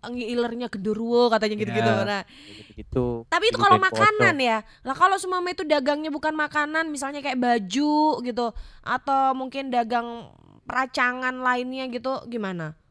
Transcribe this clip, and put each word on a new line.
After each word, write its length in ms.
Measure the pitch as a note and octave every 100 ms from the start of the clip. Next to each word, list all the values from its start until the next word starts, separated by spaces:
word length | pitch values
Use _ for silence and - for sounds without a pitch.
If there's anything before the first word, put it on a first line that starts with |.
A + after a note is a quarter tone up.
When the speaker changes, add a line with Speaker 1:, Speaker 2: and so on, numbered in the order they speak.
Speaker 1:
ngilernya 640 | G#3 B3 A3+ A#3+ A#3+ A#3 A#3+
genderuwo 600 | G#3 F#3+ G#3+ A#3 A#3+ A#3+
katanya 280 | A3 G#3+ G#3+
gitu-gitu. 360 | G#3+ A3 A3+
Speaker 2:
Iya, 100 | A3
Speaker 1:
Nah. 200 | - G3+ - - -
Speaker 2:
gitu-gitu. 560 | - - - G#2+ C3+ B2 A#2+ A#2
Speaker 1:
Tapi 180 | E4+ A4
itu 60 |
Speaker 2:
Dulu 100 | -
Speaker 1:
kalau 160 | G4+ F#4
Speaker 2:
dari 80 | F#4
Speaker 1:
makanan 480 | F#4 G#4 G#4+ G#4
Speaker 2:
pocong. 40 | D4+
Speaker 1:
ya. 140 | B3 A3 - -
Lah 140 | - C4+
kalau 200 | F#4 G4
seumpama 320 | G4 F#4 F4+
itu 140 | F4+
dagangnya 480 | D#4+ D4 C4+ C#4+ D#4
bukan 240 | D4+ D#4
makanan, 500 | D#4 D4+ D4+ D4 D#4 D#4+
misalnya 340 | D4 C#4 C#4+
kayak 180 | C#4 B3+
baju 540 | B3 A#3+ F#3+ G#3+ D4 D4+ D4+ D4
gitu, 240 | B3 A3+ A#3 - - -
atau 420 | - B3+ - C4+ C4+
mungkin 360 | C4 C4 C4+ C4+
dagang 640 | B3 A#3 A#3+ A#3 A#3 C#3+ G1+ G1+ G1+
peracangan 760 | - B3 C4 - B3 B3+ B3+ B3+
lainnya 520 | B3+ B3 B3+ C4 C4
gitu, 340 | A#3+ A#3+ C4+ -
gimana? 480 | A#3 G3+ F3+ D#3 D#3 _